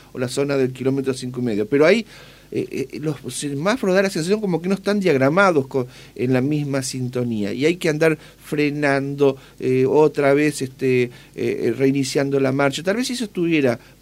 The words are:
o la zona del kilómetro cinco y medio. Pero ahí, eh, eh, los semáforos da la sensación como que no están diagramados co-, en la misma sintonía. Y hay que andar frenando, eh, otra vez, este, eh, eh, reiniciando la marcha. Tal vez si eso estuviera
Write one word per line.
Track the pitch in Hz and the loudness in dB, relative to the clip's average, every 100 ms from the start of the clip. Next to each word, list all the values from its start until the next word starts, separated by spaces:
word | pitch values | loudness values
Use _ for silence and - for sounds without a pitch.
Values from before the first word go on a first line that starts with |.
| - | -14
o | 123 | -6
la | 127 | -4
zona | 139 143 139 | -2 0 0
del | 131 | 0
kilómetro | 127 131 139 131 | 0 -2 0 -2
cinco | 127 127 127 | -4 -6 -4
y | |
medio. | 123 104 104 | -2 0 2
Pero | 143 156 | 4 4
ahí, | 226 - - - - - | 4 0 -14 -20 -20 -10
eh, | - - 117 139 | -6 -6 -6 -8
eh, | - | -6
los | 151 135 123 | -6 -6 -8
semáforos | - 147 139 185 247 196 | -8 -6 -4 -2 -2 0
da | 185 | 2
la | 196 | 0
sensación | 190 165 214 | -2 -2 -2
como | 202 160 | 0 -2
que | 175 | -2
no | |
están | 196 202 208 | -2 -2 0
diagramados | 185 135 135 180 196 156 135 | 2 4 4 4 4 4 0
co-, | 135 123 - - - | -4 -4 -10 -14 -4
en | 127 | 0
la | 127 | 0
misma | 139 151 143 135 | 0 -2 -2 -4
sintonía. | 131 131 123 123 120 110 101 | -4 -6 -4 -4 -4 -2 -4
Y | 120 147 | 0 0
hay | 175 | 0
que | 165 | 0
andar | 151 160 156 | 2 2 0
frenando, | - - - 151 147 147 143 139 139 143 139 131 - - | -8 -18 -6 -2 0 0 0 0 -2 2 2 0 -10 -6
eh, | 127 131 127 | 0 2 4
otra | 143 151 147 139 | 4 4 4 2
vez, | 143 151 147 | 4 2 -2
este, | 131 - 135 127 | -8 -4 0 2
eh, | 123 - - - | 0 -6 -16 -6
eh, | 117 - 120 113 | -4 -2 -2 0
reiniciando | 135 139 131 151 139 139 | 2 2 0 -2 0 0
la | 131 | 0
marcha. | 135 139 135 | 0 0 -2
Tal | 180 220 | -2 -2
vez | 254 | -2
si | |
eso | 247 214 | -4 -6
estuviera | 185 170 160 131 113 - - | -2 0 2 2 0 -6 -8